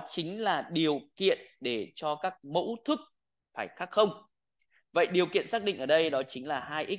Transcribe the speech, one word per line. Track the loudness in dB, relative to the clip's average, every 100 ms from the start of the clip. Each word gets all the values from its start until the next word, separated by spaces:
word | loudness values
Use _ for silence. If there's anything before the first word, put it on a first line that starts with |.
| 0
chính | -6 -6 -4
là | -2 -2 -2
điều | 0 2 2 -4 0
kiện | 2 2 -2 _
để | -4 -4 -4 -6
cho | -6 -4
các | -6 -8
mẫu | -4 -2 -2 -6
thức | -2 -4 -4 _ _ _ _
phải | -8 -8 -6
khác | -4
không. | 4 4 2 -16 _ _ _ _ _ _
Vậy | 2 4
điều | 4 4
kiện | 2 0
xác | -2
định | -2 -4
ở | 4
đây | 4 4
đó | 0 -2
chính | -8 -6
là | -6
hai | -4 -6
x | -4